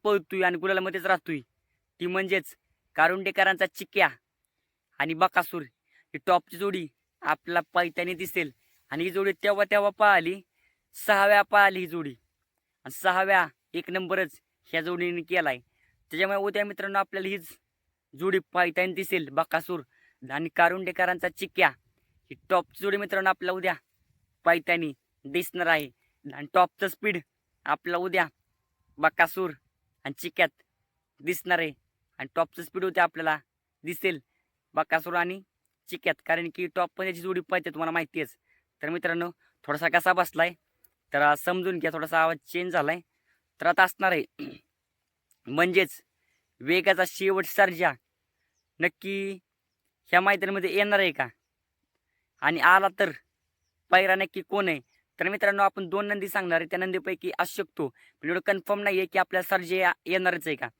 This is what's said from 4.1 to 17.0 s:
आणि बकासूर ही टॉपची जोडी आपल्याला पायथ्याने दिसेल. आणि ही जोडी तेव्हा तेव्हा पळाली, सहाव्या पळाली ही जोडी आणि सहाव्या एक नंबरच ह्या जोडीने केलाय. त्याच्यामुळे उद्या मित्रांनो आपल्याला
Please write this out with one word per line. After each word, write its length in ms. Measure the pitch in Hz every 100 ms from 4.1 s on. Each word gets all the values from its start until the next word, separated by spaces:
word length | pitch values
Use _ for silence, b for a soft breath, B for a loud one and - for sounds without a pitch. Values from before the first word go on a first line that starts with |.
| - _ _ _ _ _ _ _ -
आणि 140 | 143
बकासूर 480 | 160 185 - 170 170
ही 560 | 135 _ _ _ _ 147 -
टॉपची 300 | 180 - 170
जोडी 300 | 202 190 156 _ _ _
आपल्याला 380 | - 151 - 175 165
पायथ्याने 420 | 180 175 156 175
दिसेल. 360 | 175 180 180 156 - _ _ -
आणि 140 | 143
ही 60 | 180
जोडी 220 | 180 196 185
तेव्हा 220 | 208 202 202
तेव्हा 200 | 208 202 190
पळाली, 420 | 208 190 165 196 - _ _ _ _ -
सहाव्या 460 | - 202 202 208
पळाली 380 | 202 208 196 190
ही 60 | 175
जोडी 280 | 170 147 123 _ _ _ _ _ _ 135
आणि 60 |
सहाव्या 540 | - 185 185 190 190 160 - _
एक 160 | 170 170
नंबरच 480 | 180 180 185 175 - _ _ _
ह्या 80 | 165
जोडीने 420 | 160 175 175 175
केलाय. 360 | 160 180 156 127 _ _ _ _ _
त्याच्यामुळे 280 | 160 190 196
उद्या 260 | 202 202
मित्रांनो 340 | 202 202 196
आपल्याला 300 | 196